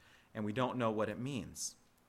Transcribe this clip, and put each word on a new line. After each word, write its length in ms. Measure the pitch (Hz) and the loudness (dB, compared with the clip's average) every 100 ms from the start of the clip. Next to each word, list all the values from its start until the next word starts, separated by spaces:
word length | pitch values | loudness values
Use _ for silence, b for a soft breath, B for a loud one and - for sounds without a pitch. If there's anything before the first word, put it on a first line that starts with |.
| b b b | b b b
and 100 | 113 | -4
we 100 | 104 | 0
don't 240 | 107 123 127 | 2 2 4
know 140 | 113 | 2
what 180 | 107 104 | 4 0
it 80 | 101 | -2
means. 580 | 127 135 78 - - - _ _ | -4 -4 -6 -6 -8 -8 _ _